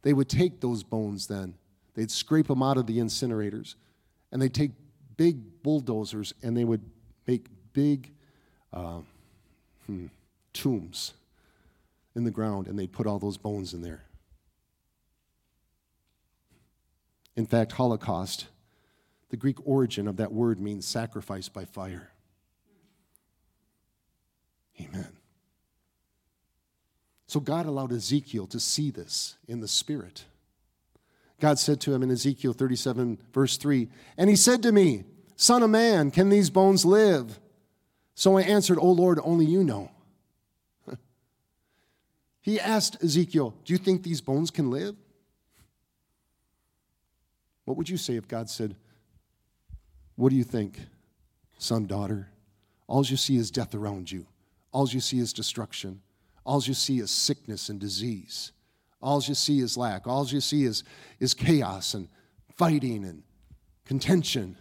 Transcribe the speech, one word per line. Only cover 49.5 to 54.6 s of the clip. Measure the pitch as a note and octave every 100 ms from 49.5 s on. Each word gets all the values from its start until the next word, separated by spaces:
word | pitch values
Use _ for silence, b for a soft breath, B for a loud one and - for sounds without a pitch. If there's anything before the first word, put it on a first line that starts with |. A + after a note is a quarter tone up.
| _ _ - _ _ _ -
"What | B2+
do | C3
you |
think, | A#2+ A#2 G2+ - - _ _ _ _ _ _ _
son, | - A2+ G2+
daughter? | G2 G2+ G#2 F#2+ _ _ _ _ _ -
All | C3
you | C3 C3
see | - C3
is | G#2+
death | B2+ -
around | G#2 G#2 G2 F2
you. | F#2+ E2 _ _ _